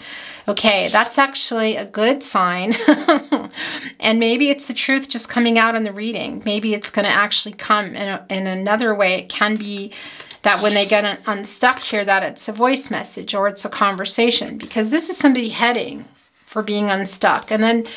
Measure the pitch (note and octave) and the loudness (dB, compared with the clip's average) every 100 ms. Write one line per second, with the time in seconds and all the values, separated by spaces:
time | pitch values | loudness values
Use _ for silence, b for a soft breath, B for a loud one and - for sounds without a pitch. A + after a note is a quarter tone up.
0 | B B B B - G3+ A3+ G3 F3 G#3 | B B B B -4 0 2 2 2 2
1 | A3+ - C#4 - - A3+ A3 G3+ G#3 G#3 | 2 2 2 2 -2 0 0 -2 -6 0
2 | A#3 C#4 - G3+ F3+ F3+ G3 - - D4+ | 2 2 2 2 2 0 -2 0 2 2
3 | - C#4+ - C#4+ - B B B B B | 4 0 0 -6 -6 B B B B B
4 | A3 A3+ A3+ B3+ C#4+ C#4+ - A#3 - C4+ | 0 2 2 2 2 0 -2 -4 -2 -2
5 | C4+ A3+ - A#3+ A#3 A3+ A3+ A3+ G#3+ G3 | -2 -2 -2 0 2 4 4 2 -4 -6
6 | A3 G#3 - G3 G#3+ G#3 G#3+ G#3 - G#3 | -8 -6 -8 -6 -4 -2 -2 -2 -2 0
7 | G3+ G3 G#3 - G#3+ G3+ - G#3 F#3+ - | 2 4 2 2 -2 -4 -2 0 -2 -6
8 | G3+ F#3+ - F#3+ F#3+ F#3 G3+ A3 A#3 G3+ | -6 -8 -6 -6 -4 -2 0 0 2 2
9 | F#3 F#3 F3+ - G#3 G#3+ G3+ G3+ G3+ B | 2 0 -4 -2 0 -2 -4 -8 -10 B
10 | B B B B G3+ G3 G#3 G3+ G3+ G#3 | B B B B 2 4 2 2 2 2
11 | G#3 F#3+ - G3+ G#3 - B3 C4 - G#3 | 2 -4 -6 -4 -2 2 2 2 -2 -2
12 | G3+ G3 D#3+ - - G#3 B3 C4+ - G3+ | 2 2 0 -4 -4 0 2 2 0 -2
13 | - F#3+ - G3+ G3+ G3+ G#3 - G3+ F#3+ | -6 -8 -4 0 0 0 -2 0 0 0
14 | G3+ - A#3 A#3 - - - A3+ A3 D#4 | 0 2 4 2 0 -10 -6 -2 0 2
15 | E4 E4+ C#4+ B3+ A3 - A#3 A#3 - C#3+ | 2 4 4 4 0 0 0 0 -4 -10
16 | - _ _ _ - A3 G#3 G#3 G#3 F#3+ | -16 _ _ _ -10 -6 -4 -2 0 0
17 | G3 - F#3+ - - G#3+ A3+ A#3 A3+ | 0 2 2 2 0 2 2 2 -2